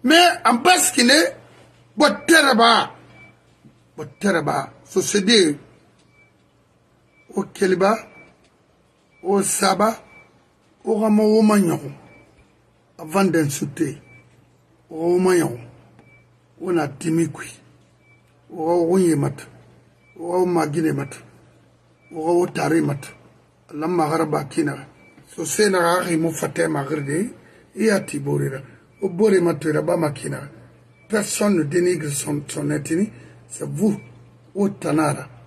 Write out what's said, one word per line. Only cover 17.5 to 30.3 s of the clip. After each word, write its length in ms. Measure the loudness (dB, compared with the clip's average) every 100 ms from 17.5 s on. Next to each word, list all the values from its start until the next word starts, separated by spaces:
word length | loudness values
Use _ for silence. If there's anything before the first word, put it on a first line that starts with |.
| -18 -20 _ _ _ _ _ _ _ _
au 320 | -6 0 0
Rouyemat, 640 | 2 2 2 2 -2 -6 -18 -20 _ _ _ _ _ -14
au 260 | -4 0 2
Maginemat, 640 | 2 0 0 -2 -2 -6 -12 -20 _ _ _ _ _ _ _ _
au 340 | -6 0 2 0
Tarimat, 520 | -2 0 2 0 -4 -10 -20 -20 _ _ _ _
la 140 | -8 -4
Maharaba 560 | 0 0 0 -2 -4 -4
Kina, 300 | -4 -4 -4 -14 _ -20 -20 -20
so 180 | -10 -8
c'est 240 | 0 2
la 300 | 2 2 0
Rimo 320 | 0 -2 -2
Faté 360 | -2 -6 -2 -2
Magrede, 640 | -2 -4 -6 -4 -4 -4 -8 -20 -20 _ -2
et 140 | 0
à 100 | 0
Tiborera, 560 | -2 -8 -4 -2 -4 -8 -14 -20 _ _
au 80 | -6
Borematuera 720 | 0 2 4 2 0 -2 -2
Bamakina. 600 | 0 0 -2 -4 -10